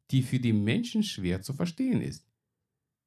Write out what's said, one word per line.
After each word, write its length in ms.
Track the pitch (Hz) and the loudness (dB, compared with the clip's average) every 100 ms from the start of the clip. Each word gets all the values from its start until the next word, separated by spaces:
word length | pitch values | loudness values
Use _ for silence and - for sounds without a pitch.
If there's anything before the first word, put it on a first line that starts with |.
| - | 0
die 120 | 131 | 0
für 180 | 127 127 | 2 0
die 120 | 120 | 2
Menschen 500 | 107 104 170 240 220 | 2 2 0 0 0
schwer 400 | 214 - 90 92 | -2 -2 -2 -2
zu 120 | - | -4
verstehen 480 | 135 175 - 262 135 | -4 -4 -2 -2 0
ist. 260 | - - - _ _ _ _ _ _ _ | -2 -8 -16 _ _ _ _ _ _ _